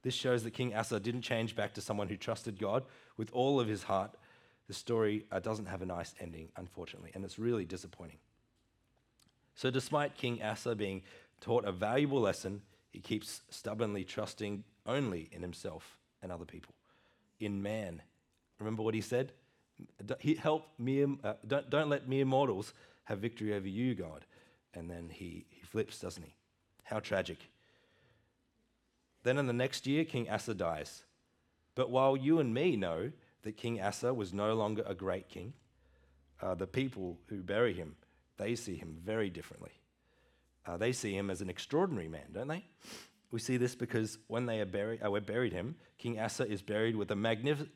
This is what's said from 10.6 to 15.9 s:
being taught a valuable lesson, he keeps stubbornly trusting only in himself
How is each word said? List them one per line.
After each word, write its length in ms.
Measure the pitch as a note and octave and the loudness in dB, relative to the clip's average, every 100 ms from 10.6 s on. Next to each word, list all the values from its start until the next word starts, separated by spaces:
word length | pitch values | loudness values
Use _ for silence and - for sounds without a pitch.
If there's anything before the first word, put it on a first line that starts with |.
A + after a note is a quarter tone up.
| - G#2+ | -2 0
being 280 | G2+ F#2+ - - - _ | -2 -2 -8 -20 -20 _
taught 240 | - A#2 G2+ | 2 2 2
a 60 | |
valuable 500 | F2+ G#2 B2+ D3 C3+ | -2 2 2 4 4
lesson, 400 | G#2 - F#2+ G2+ - _ _ | 4 2 -4 -6 -10 _ _
he 80 | - | -16
keeps 420 | - G#2+ - - - | -4 -4 -4 -12 -12
stubbornly 540 | - A2+ G#2+ A2+ G2+ | -10 -6 0 0 0
trusting 600 | F#2 - G#2+ - G#2 G2+ - _ - | -4 -4 -6 -4 -4 -4 -8 _ -2
only 440 | C3 C3 F2 D#2+ | 0 2 -2 -6
in 100 | F2+ | -8
himself 560 | F2+ E2+ - D#2+ - | -8 -6 -8 -10 -14